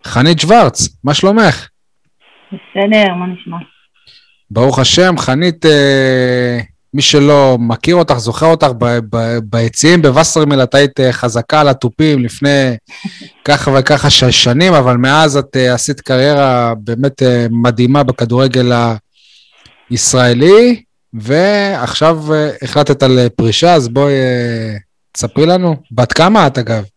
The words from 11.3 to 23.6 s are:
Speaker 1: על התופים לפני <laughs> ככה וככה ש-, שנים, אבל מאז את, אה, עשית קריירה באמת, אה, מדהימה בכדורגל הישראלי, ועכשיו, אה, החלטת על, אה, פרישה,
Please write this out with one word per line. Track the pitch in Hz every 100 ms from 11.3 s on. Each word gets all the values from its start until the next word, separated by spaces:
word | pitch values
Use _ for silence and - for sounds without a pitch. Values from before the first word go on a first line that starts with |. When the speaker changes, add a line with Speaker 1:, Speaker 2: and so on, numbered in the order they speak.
| 113 - 151
Speaker 1:
על | 143
התופים | 131 120 - 156 143
לפני | 120 - 143 143 131 113 _ -
<laughs> | - - - _
ככה | - 143 - 135
וככה | 123 143 143
ש-, | - 127 -
שנים, | 123 127 185
אבל | 160 127 123
מאז | 131 151 156 139
את, | -
אה, | 135 127
עשית | 123 - 139
קריירה | - 127 139 147 135 123 120 113
באמת, | 107 117 139 131
אה, | 127 120 117
מדהימה | 117 120 113 123 143
בכדורגל | 127 120 117 123 135 127 123 120 117 107 _ _ _ _ _ _ _ _ _
הישראלי, | 120 - 131 123 120 160 208 247 233 _ _ _
ועכשיו, | 113 107 147 190 208 202 180 123 - 156 165 151
אה, | 156 151 -
החלטת | 127 147 147 135
על, | 131 127
אה, | 120
פרישה, | - 113 104